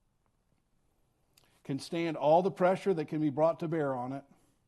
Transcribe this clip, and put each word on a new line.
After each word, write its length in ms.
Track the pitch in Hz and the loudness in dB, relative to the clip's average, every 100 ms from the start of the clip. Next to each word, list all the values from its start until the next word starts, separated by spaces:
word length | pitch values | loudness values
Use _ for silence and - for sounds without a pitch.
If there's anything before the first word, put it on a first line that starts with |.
| _ _ _ _ _ _ _ _ _ _ _ _ _ _ _ _ | _ _ _ _ _ _ _ _ _ _ _ _ _ _ _ _
can 140 | - 139 | -8 -8
stand 380 | - 170 165 156 | -6 -4 -4 0
all 260 | 139 165 | 4 4
the 80 | 185 | 4
pressure 420 | - 180 190 202 | 2 2 2 0
that 160 | 175 151 | -2 -2
can 120 | 160 | -2
be 100 | 156 | -2
brought 300 | 139 160 160 | 2 0 0
to 80 | 170 | -4
bear 260 | 165 143 | -2 -2
on 180 | 127 123 | -2 -6
it. 120 | 139 - _ _ _ | -10 -14 _ _ _